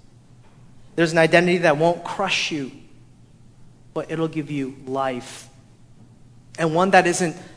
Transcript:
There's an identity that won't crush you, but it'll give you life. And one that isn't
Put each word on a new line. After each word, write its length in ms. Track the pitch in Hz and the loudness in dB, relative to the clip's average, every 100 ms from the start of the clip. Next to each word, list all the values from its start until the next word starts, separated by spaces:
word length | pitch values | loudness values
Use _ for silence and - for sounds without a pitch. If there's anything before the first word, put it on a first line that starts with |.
| - - - - - - - - - 156 | -20 -20 -20 -20 -20 -20 -20 -20 -10 -2
There's 160 | 165 | 0
an 60 | 165 | 4
identity 420 | 160 170 175 175 | 4 4 4 2
that 180 | 170 147 | 2 2
won't 260 | 165 170 | 2 0
crush 480 | - - 190 - - | -6 -6 -4 -4 -4
you, 200 | 151 123 - - - - - - - - - - - - | -6 -8 -12 -20 -20 -20 -20 -20 -20 -20 -20 -20 -20 -10
but 180 | 160 147 | -10 -6
it'll 160 | 160 160 | -4 -4
give 240 | 156 139 | -4 -6
you 240 | 143 131 135 131 | -6 -6 -10 -8
life. 640 | 135 135 123 - - - - - - - - - - - - - - | -4 -2 -4 -10 -18 -20 -20 -20 -20 -20 -20 -20 -20 -20 -20 -18 -4
And 160 | 165 160 | -2 2
one 160 | 190 | 6
that 160 | 190 170 | 6 4
isn't 280 | 165 170 - - | 0 -2 -4 -18